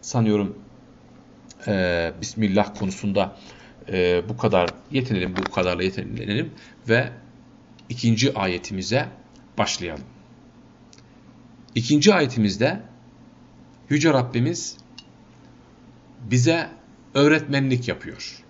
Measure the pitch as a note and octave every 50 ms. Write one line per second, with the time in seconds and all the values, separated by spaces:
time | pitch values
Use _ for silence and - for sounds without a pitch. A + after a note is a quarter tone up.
0 | - - - B2 A2+ A2 G#2 G#2 G2+ G2 - - - - - - - - - -
1 | - - - - - - - - - - - - - - G#2 F#2+ F#2 F2+ F2 E2+
2 | E2+ E2 E2 F2+ E2 - - A2 A2 G#2 F#2+ G2+ G2+ - - - G2+ F#2+ F#2+ -
3 | - G#2 G2 G2+ F#2+ F#2 - - - - - - - - - - - - F#2+ F#2+
4 | F2+ F2+ F2+ F2 F2 G2 - - - A2 G2 F#2 F2 E2+ - - - - - C3+
5 | B2+ A#2+ G#2+ F#2+ F2+ F2+ F2+ F#2 F#2+ F#2+ - - F2+ F2+ F2+ F2 F2+ F#2+ F#2+ -
6 | - G2+ G#2+ - G#2+ G2 G2+ A#2+ D#3+ E3 - - - - - - - - A2 A#2+
7 | C3+ - - - - - - - - - - - - - - - - - B2 B2
8 | - A#2 A2+ G#2+ A#2+ C3+ - - G2 F#2+ F2+ F2+ - - G#2 F#2+ F#2 F#2 G#2+ C3
9 | D#3 - - - - - - - - - - - G#2 - - - F2+ E2+ D#2+ D2
10 | C2 - - - - - - - - - - - - - - - - - - -
11 | - - - - - - - - - - - - - - - A#2+ A#2 A#2 D3 D3
12 | D3 G3+ G#3 F3+ D3+ B2+ B2 A#2+ G#2+ G#2 F#2 - A2+ D3 F3 G#3 - - - -
13 | - - - - - - - - - - - - - - - - - - C3+ D3+
14 | C#3+ E3 D3 C3 A#2+ B2 - A#2+ A#2+ D3 F3 E3+ - - - - - - - -
15 | - - - - - - - - - - - - - - - - - - - -
16 | - - - - B2 A2 A2 B2 A#2+ E3 E3 E3+ D#3 - - - - - - -
17 | - - - C#3 C#3+ D3 D#3 D#3 D3+ D3 C#3 C#3 C3+ C3+ C3 B2 A#2+ - F2+ -
18 | - - - - - - - - - -